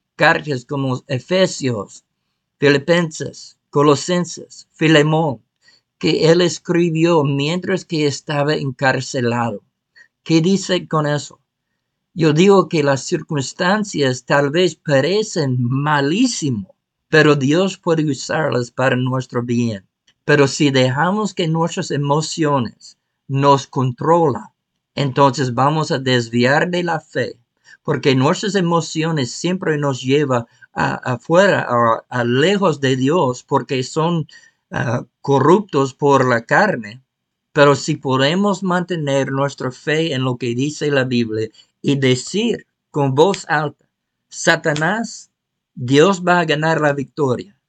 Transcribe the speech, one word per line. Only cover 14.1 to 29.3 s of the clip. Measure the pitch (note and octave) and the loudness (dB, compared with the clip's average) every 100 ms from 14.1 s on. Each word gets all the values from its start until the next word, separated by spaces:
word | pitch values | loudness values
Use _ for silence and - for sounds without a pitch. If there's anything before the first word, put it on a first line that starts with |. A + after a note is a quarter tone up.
| B2+ - | -2 -2
tal | C#3+ C#3+ | 0 2
vez | D3+ F3+ - | 0 0 -2
parecen | - C#3 C#3+ G3+ G#3+ F#3 C#3+ B2 | 0 0 2 -2 -2 -2 -2 -2
malísimo, | A#2+ C3 C#3+ D3 C#3 F#3 B3+ - D3+ A2+ F#2+ _ _ _ _ | -2 -2 0 0 0 0 0 0 -4 -4 -8 _ _ _ _
pero | D#3 D3+ D3 | 4 6 4
Dios | C3+ D#3 F#3+ - | 2 0 0 -2
puede | - D#3+ | -2 0
usarlas | D#3 C3 - D#3+ D3+ B2 A#2+ | 0 -4 -4 -4 -2 -2 -4
para | - C3 B2+ | -2 0 0
nuestro | B2+ C3 B2+ B2 | -2 -4 -4 -6
bien. | A#2+ A#2+ A#2+ G2+ - _ _ _ - | -2 -2 -2 -4 -12 _ _ _ 0
Pero | D3 C#3 | 2 2
si | - D3 | 2 0
dejamos | C3 B2+ C3 E3+ G#3 G#3 | 2 2 2 0 0 -4
que | - E3 | -4 -2
nuestras | D#3+ E3 - - | 0 -2 -4 -6
emociones | C#3+ C#3+ D3 D3+ - D3+ C#3+ A2+ - - _ _ _ - | -4 0 -2 -2 -4 -2 0 -2 -8 -20 _ _ _ -6
nos | C3+ C#3+ C#3 - | 0 4 4 0
controlan, | C#3+ B2+ A#2+ C#3+ E3+ D#3+ A2+ - _ _ _ _ | -4 -4 -2 0 2 2 -2 -8 _ _ _ _
entonces | - C#3 B2+ C#3 B2+ C3 | -4 -2 2 2 2 -2
vamos | A#2+ C3+ D#3 D3+ | 0 0 0 -2
a | C#3 | -2
desviar | C3 B2+ A#2 A#2 A#2+ D3 E3+ | 0 0 0 0 2 2 0
de | F3 | -2
la | F3 D#3+ | -2 -6
fe, | - D3+ A2 - _ _ _ - | -6 -6 -6 -8 _ _ _ -12
porque | - C#3 C#3+ | -6 -2 2
nuestras | C3 C3 F#3 G#3+ G3 | 2 2 0 -2 0
emociones | E3+ E3+ D#3+ D#3 D#3 D#3+ A#2+ | 0 0 -2 -4 -2 -2 -4